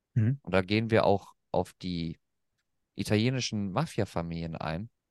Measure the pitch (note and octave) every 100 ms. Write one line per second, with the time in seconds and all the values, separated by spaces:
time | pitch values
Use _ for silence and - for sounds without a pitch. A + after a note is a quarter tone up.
0 | _ - A2 C#3 - F#2 F2+ G#2 A#2 A2
1 | - G2+ - - _ - F2+ - F#2 F2
2 | E2 D#2 _ _ _ _ _ _ _ -
3 | G2 G#2+ A#2 C3 - A2 G2+ F#2 D#3+ -
4 | G2 - E2+ E2 E2 D#2+ - D#2+ A2+ _
5 | _